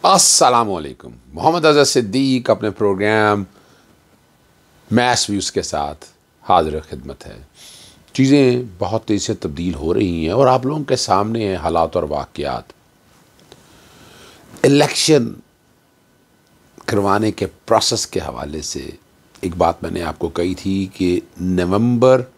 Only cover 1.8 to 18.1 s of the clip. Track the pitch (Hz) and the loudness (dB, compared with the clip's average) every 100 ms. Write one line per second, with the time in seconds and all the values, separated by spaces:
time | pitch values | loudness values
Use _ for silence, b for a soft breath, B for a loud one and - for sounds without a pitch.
1.8 | 139 139 110 120 135 127 120 104 104 95 | 4 2 0 -2 0 0 0 -2 -2 -2
2.8 | 104 95 104 110 107 104 95 b b b | -2 0 0 2 2 2 -4 b b b
3.8 | b b _ _ _ _ _ _ _ _ | b b _ _ _ _ _ _ _ _
4.8 | _ 110 123 120 - 101 92 - 85 78 | _ 0 2 0 -2 -4 -4 -6 -6 -6
5.8 | 73 73 - _ _ _ - 92 78 76 | -6 -10 -20 _ _ _ 0 2 2 -4
6.8 | - 71 62 - - 52 - B B B | -10 -16 -14 -18 -18 -20 -20 B B B
7.8 | B B B - 135 143 131 123 120 90 | B B B 0 4 6 6 2 -4 -8
8.8 | 90 110 - 101 - 104 90 73 87 78 | -4 -4 -2 -4 -2 -6 -6 -6 -6 -4
9.8 | 78 98 101 85 78 107 135 127 127 151 | -2 0 0 -2 -2 2 4 2 0 -6
10.8 | 139 127 - 95 104 113 104 90 80 82 | -4 -4 0 0 0 -2 -4 -4 -2 0
11.8 | 82 90 78 73 - - 71 60 - - | 0 -2 -4 -6 -8 -8 -8 -8 -10 -20
12.8 | _ _ _ _ _ _ _ B B B | _ _ _ _ _ _ _ B B B
13.8 | B B B B B B B - 139 139 | B B B B B B B 0 2 4
14.8 | 147 - - 151 117 - _ _ _ _ | 2 0 2 2 2 -8 _ _ _ _
15.8 | _ _ _ _ _ _ _ _ _ - | _ _ _ _ _ _ _ _ _ -14
16.8 | - 104 98 101 110 - 95 - - 110 | -4 -2 2 2 0 -2 -8 -8 0 0
17.8 | - 110 - | 2 -4 -4